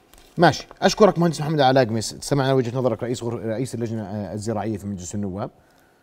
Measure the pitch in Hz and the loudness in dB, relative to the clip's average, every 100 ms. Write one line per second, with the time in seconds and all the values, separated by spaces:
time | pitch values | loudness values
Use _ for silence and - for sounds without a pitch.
0 | _ - - - 165 - - - 196 - | _ -20 -10 4 4 4 -4 -2 0 6
1 | 214 165 170 147 147 156 131 135 117 113 | 6 6 2 0 -2 2 4 6 4 0
2 | - 67 - 139 135 135 117 127 123 110 | -6 -8 -4 0 2 2 0 -2 -2 -2
3 | 120 120 117 113 110 110 131 113 117 113 | -4 -6 -6 -6 -6 -6 -6 -6 -6 -6
4 | 95 107 95 107 104 107 107 101 101 98 | -6 -8 -6 -6 -4 -4 -4 -6 -6 -8
5 | 87 104 101 92 123 - _ _ _ _ | -8 -6 -6 -6 -10 -12 _ _ _ _